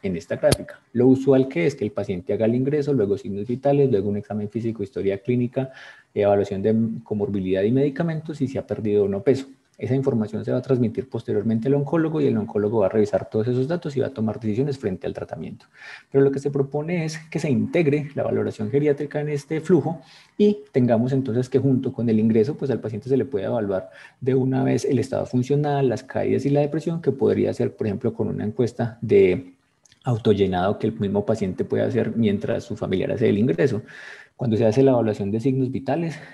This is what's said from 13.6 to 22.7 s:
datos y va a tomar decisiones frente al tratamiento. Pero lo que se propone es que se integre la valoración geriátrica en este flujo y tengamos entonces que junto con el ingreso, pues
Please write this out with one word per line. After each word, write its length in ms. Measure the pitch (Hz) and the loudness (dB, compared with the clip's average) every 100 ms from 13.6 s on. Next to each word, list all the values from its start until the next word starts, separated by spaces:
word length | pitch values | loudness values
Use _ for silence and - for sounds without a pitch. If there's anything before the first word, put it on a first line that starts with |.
| 131 | -2
datos 300 | 170 165 135 | -4 -4 -4
y 40 | |
va 60 | 110 | -4
a 80 | |
tomar 240 | - 110 107 | -2 -4 -4
decisiones 400 | 113 104 139 - | -4 -2 -2 -2
frente 260 | 104 92 87 | -4 -4 -6
al 40 | |
tratamiento. 540 | - - - 80 107 _ - - - - | -8 -10 -10 -12 -14 _ -20 -20 -20 -2
Pero 100 | 139 | 2
lo 80 | 139 | 4
que 80 | 135 | 2
se 140 | 143 | -2
propone 520 | 139 135 147 156 175 | -2 -2 -4 -4 -2
es 140 | 160 - | -4 -6
que 220 | - 160 | -8 -4
se 100 | 156 | 0
integre 580 | 120 - 175 151 147 143 | 0 0 2 2 2 -2
la 80 | - | -4
valoración 480 | 113 110 107 - 107 | -2 -2 -2 -4 -2
geriátrica 500 | 139 147 143 143 151 | 2 2 0 -2 -4
en 100 | 151 | -4
este 300 | 143 - 160 | -4 -4 -4
flujo 400 | 156 175 143 165 - - - - | 2 2 2 -4 -12 -20 -10 2
y 200 | 208 208 - | 2 2 -2
tengamos 420 | 135 123 113 127 | 2 4 4 2
entonces 360 | 135 127 113 127 | 0 0 -2 0
que 100 | 135 | 2
junto 340 | 139 135 127 | 4 2 0
con 160 | 123 117 | -2 2
el 120 | 110 | 4
ingreso, 360 | 110 110 110 156 | 4 4 2 0
pues 140 | 135 | -2